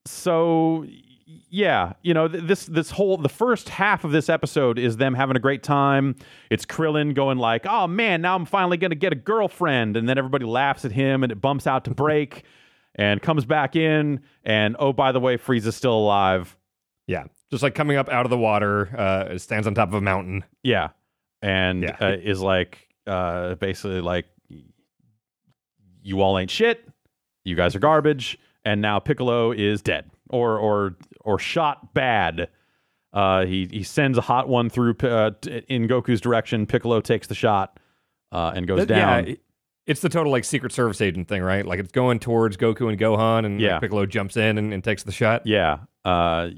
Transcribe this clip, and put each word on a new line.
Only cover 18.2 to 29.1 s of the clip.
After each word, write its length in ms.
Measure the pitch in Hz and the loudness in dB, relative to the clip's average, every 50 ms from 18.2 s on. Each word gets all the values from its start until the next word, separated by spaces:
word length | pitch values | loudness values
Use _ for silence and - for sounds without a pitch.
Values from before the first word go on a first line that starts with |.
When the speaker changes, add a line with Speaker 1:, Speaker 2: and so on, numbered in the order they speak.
| 123 | 0
Speaker 2:
of 40 | 123 | 0
the 60 | 123 123 | 0 0
water, 520 | 117 110 107 104 104 101 101 104 101 92 - 113 | 2 2 2 2 2 2 2 0 -2 -2 -4 -2
uh, 400 | 104 95 95 95 98 - 87 92 | 0 0 0 0 -2 -4 -8 -10
stands 300 | - - 117 107 107 110 | -8 -6 -4 -4 -2 0
on 80 | 101 | 0
top 140 | 117 110 87 | 0 0 0
of 40 | 98 | 0
a 60 | 104 | -2
mountain. 420 | 98 101 95 95 95 90 92 98 - - _ _ - | 0 0 0 -2 -4 -6 -8 -8 -10 -10 _ _ -2
Speaker 1:
Yeah. 260 | 131 117 95 80 76 - _ _ _ _ _ _ _ _ _ - | -2 0 0 -2 -4 -8 _ _ _ _ _ _ _ _ _ -4
And, 400 | 101 95 95 92 92 92 92 85 | -2 0 0 0 0 0 -2 -4
Speaker 2:
Yeah. 140 | 80 76 - | -4 -4 -2
Speaker 1:
uh, 140 | 110 95 98 90 | -2 0 0 -2
is 200 | 87 104 98 92 | -2 -4 -2 -2
like, 460 | 95 98 95 92 87 - - - _ _ _ _ _ | 0 0 2 2 0 -2 -6 -14 _ _ _ _ _
uh, 500 | 107 98 92 92 87 85 90 87 90 90 | -6 -4 -2 -2 -2 -4 -4 -4 -6 -6
basically 460 | 87 - 98 92 - - 101 95 92 | -4 -4 -6 -6 -6 -6 -6 -6 -4
like, 240 | 87 87 90 90 85 - _ _ _ - - 76 64 _ _ _ _ _ _ _ _ 117 110 107 _ _ _ _ _ _ _ _ _ _ _ _ 101 95 90 92 | -2 -2 -2 -4 -4 -8 _ _ _ -20 -20 -20 -20 _ _ _ _ _ _ _ _ _ _ _ _ _ _ _ _ _ _ _ _ _ _ _ _ _ _ _
"You 200 | - 98 95 95 | -10 -4 0 2
all 160 | 98 95 98 92 | 2 2 2 2
ain't 140 | 92 95 | 0 -2
shit. 360 | - - 220 233 226 226 - - - _ _ _ _ _ _ _ _ _ - | -2 0 2 2 0 0 -6 -16 -20 _ _ _ _ _ _ _ _ _ -8
You 120 | 95 90 | -4 0
guys 200 | 82 87 87 90 | 0 2 2 2
are 40 | 98 | 2
garbage." 580 | 104 147 156 156 147 151 151 131 120 - - - _ _ _ _ - | 2 4 4 4 4 2 0 0 -2 -8 -10 -12 _ _ _ _ -4
And 160 | 107 107 104 | -2 -2 0
now 180 | 104 107 104 101 | 0 0 0 0
Piccolo 520 | - - | 0 -2